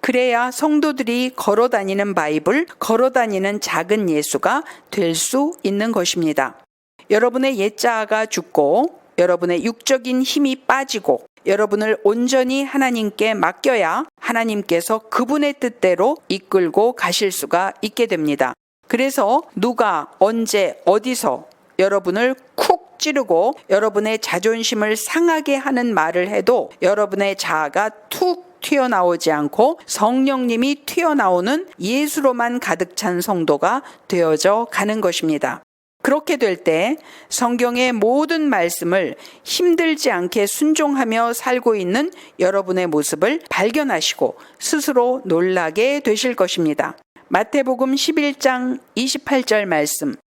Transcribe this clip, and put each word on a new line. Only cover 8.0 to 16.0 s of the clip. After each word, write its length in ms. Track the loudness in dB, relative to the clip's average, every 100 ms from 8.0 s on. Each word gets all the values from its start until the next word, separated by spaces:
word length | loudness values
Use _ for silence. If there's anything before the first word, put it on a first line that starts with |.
| -2 -2 -2
죽고, 760 | -6 -4 0 2 2 0 -4 _ 0
여러분의 460 | 2 2 0 0
육적인 600 | -2 -4 0 0 0 -2
힘이 340 | 0 0 0 -2
빠지고, 680 | _ -2 0 -6 0 -2 -2 _ -2
여러분을 520 | 0 2 0 0 2
온전히 640 | 2 2 2 2 2 -2 -2
하나님께 680 | 0 0 0 -4 -2 -2
맡겨야 680 | 0 -2 0 0 2 2 0 -4 _
하나님께서 800 | -4 -2 0 -2 0 0 0 -4 -2
그분의 440 | -4 0 0 0 -2
뜻대로 560 | -6 0 0 2